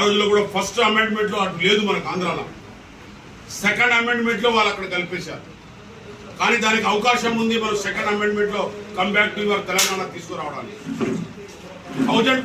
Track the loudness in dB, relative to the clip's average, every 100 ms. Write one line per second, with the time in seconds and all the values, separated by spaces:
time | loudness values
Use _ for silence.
0 | 4 4 4 4 2 -2 -2 2 2 4
1 | 2 2 0 0 -2 2 4 4 2 0
2 | -2 -2 -2 -4 -8 -14 -18 -20 -20 -20
3 | -20 -20 -20 -18 -14 -2 0 2 4 4
4 | 2 2 0 2 4 4 4 0 -4 -4
5 | -4 -6 -8 -10 -14 -18 -20 -20 -18 -18
6 | -16 -16 -12 -2 2 2 2 2 2 2
7 | 4 4 2 2 2 2 2 0 -2 -2
8 | 0 0 2 2 0 0 -2 -6 -8 -2
9 | 2 2 2 2 0 0 0 0 0 0
10 | -6 -8 -10 -8 -8 -8 -10 -12 -8 -4
11 | -2 -4 -6 -12 -16 -16 -16 -16 -8 -2
12 | 2 4 4 2